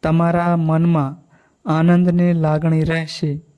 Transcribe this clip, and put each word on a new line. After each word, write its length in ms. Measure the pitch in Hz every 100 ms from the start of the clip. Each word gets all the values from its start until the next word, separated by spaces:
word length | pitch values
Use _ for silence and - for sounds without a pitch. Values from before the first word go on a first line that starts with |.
તમારા 520 | 160 165 170 170 170 170
મનમાં 600 | 160 160 170 165 135 156 _ _ _ _ -
આનંદની 680 | 156 165 175 180 175 175
લાગણી 500 | 170 156 151 160 160
રહેશે 580 | 156 165 160 - 151 147 -